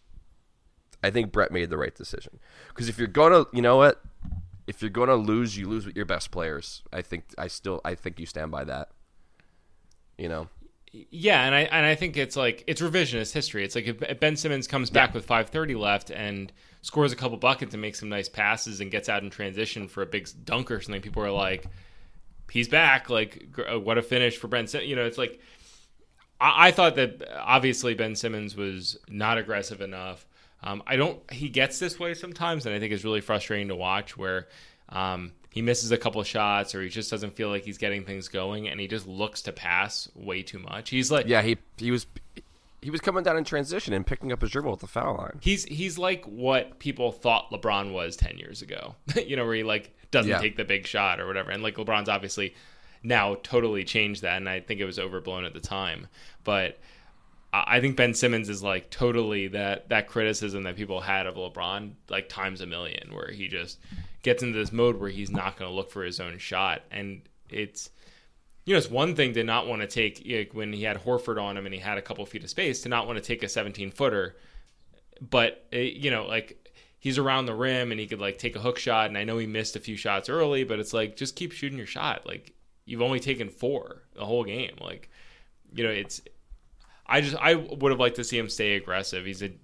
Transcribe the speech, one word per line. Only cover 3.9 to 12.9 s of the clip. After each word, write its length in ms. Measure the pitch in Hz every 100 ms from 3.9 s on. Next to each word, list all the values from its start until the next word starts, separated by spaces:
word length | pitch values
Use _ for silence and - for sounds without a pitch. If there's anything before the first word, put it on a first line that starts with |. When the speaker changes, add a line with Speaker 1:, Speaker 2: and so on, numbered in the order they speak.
| - - - - - - - -
Speaker 1:
If 140 | -
you're 80 | 107
gonna 260 | 101 123 127
lose, 400 | 107 110 120 101
you 120 | 98
lose 160 | 110
with 120 | 101 85
your 100 | 104
best 240 | 85 -
players. 520 | 90 82 73 - - -
I 100 | 90
think, 220 | 87 87 - -
I 120 | 87
still, 320 | - 95 90
I 100 | -
think 240 | 90 92 87
you 60 | 80
stand 240 | 78 78
by 140 | 71
that. 240 | 71 67 73 - - - - _ _ _ _ - _ - _ -
You 120 | 87
know? 200 | 80 80 - - _ - - -
Speaker 2:
Yeah, 340 | 165 202 165
and 100 | 127
I, 60 | 139
and 200 | 156 160
I 100 | 151
think 220 | 156 175 147
it's 180 | 131
like, 300 | - 123 117 -
it's 140 | 156
revisionist 540 | 165